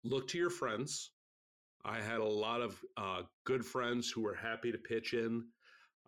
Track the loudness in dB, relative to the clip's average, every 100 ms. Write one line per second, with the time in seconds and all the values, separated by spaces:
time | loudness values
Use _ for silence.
0 | -2 0 0 2 2 2 0 0 -2 -4
1 | -6 _ _ _ _ _ _ _ -4 -2
2 | 0 2 2 2 2 0 0 -4 -10 -4
3 | -2 -2 -4 _ 0 2 2 0 2 2
4 | 0 0 0 0 -2 0 0 -2 0 0
5 | 2 2 2 0 -2 _ -20 -20 -20 _